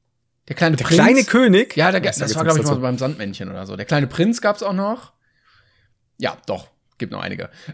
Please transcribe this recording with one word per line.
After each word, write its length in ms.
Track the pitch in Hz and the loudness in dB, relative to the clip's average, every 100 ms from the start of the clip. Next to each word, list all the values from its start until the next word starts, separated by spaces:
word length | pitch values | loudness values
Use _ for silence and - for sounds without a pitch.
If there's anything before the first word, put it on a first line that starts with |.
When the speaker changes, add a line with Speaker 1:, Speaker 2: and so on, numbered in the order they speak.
| _ _ _ _ - | _ _ _ _ -12
Speaker 1:
Der 60 | 143 | -2
kleine 180 | 170 151 | 0 0
Speaker 2:
Der 80 | |
Speaker 1:
Prinz. 160 | 120 165 | 2 6
Speaker 2:
kleine 220 | 233 262 | 6 6
König? 540 | - 233 254 190 247 - | 4 4 6 4 2 0
Speaker 1:
Ja, 120 | 165 | 0
der, 100 | 190 | 2
Speaker 2:
Was 140 | 185 - | -2 -4
Speaker 1:
das 120 | - | -4
Speaker 2:
gibt's 40 | 107 | -2
Speaker 1:
war, 80 | |
glaub 140 | 160 156 | 2 2
ich, 60 | |
Speaker 2:
dazu? 100 | 147 127 | 2 0
Speaker 1:
mal 60 | |
beim 160 | 127 127 | -2 -4
Sandmännchen 520 | 131 151 101 95 92 | -4 -6 -8 -10 -12
oder 160 | 92 95 | -12 -12
so. 120 | 95 | -10
Der 80 | 104 | -4
kleine 220 | 147 135 | -2 0
Prinz 340 | - 180 233 | 0 0 2
gab's 200 | 208 208 | 0 -2
auch 120 | 202 | -2
noch. 400 | 185 196 226 - _ _ _ _ _ _ _ _ _ _ - | -4 -4 -6 -12 _ _ _ _ _ _ _ _ _ _ -8
Ja, 160 | 107 - - | -6 -6 -8
doch. 200 | 95 - _ _ - | -10 -10 _ _ -12
Gibt 160 | 98 | -10
noch 80 | 101 | -8
einige. 280 | 90 95 - - - | -10 -10 -14 -16 -18